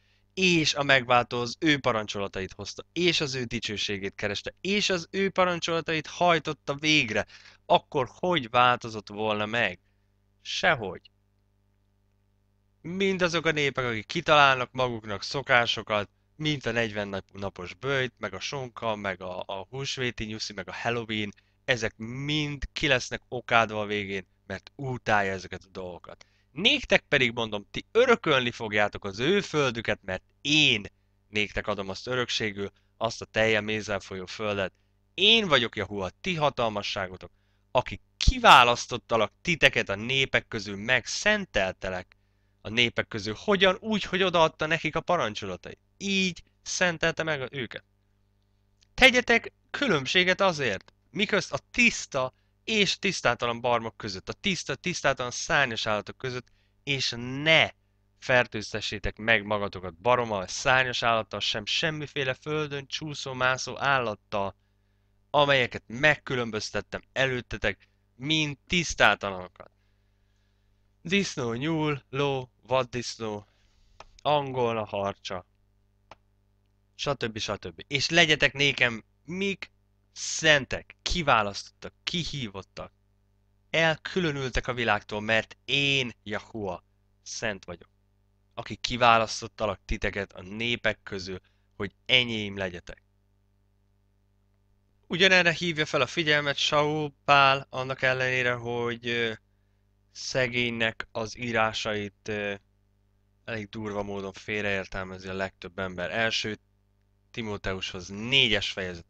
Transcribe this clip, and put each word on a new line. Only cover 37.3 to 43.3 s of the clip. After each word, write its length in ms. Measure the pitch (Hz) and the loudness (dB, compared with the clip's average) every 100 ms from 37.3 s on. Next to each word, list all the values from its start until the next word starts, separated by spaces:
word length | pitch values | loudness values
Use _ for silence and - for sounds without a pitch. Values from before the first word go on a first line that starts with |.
| _ _ _ _ | _ _ _ _
aki 300 | 127 - 101 _ - | 0 0 -4 _ 0
kiválasztottalak 1120 | - 254 226 147 120 120 - 123 - 113 104 _ | 2 8 12 12 10 6 -2 -6 0 2 2 _
titeket 480 | - 165 135 123 107 | -2 4 4 4 0
a 60 | 98 | -2
népek 520 | 117 135 131 120 - | -2 0 0 0 -2
közül, 280 | 113 98 98 | -6 -6 -6
megszenteltelek 1400 | 113 127 - - 208 214 190 - 95 - 95 92 - _ _ _ _ _ | 0 0 0 -2 0 0 0 0 0 -2 -6 -6 -8 _ _ _ _ _
a 80 | 101 | -4
népek 380 | 113 120 - 104 | 0 2 0 -6
közül. 280 | 113 101 | -6 -8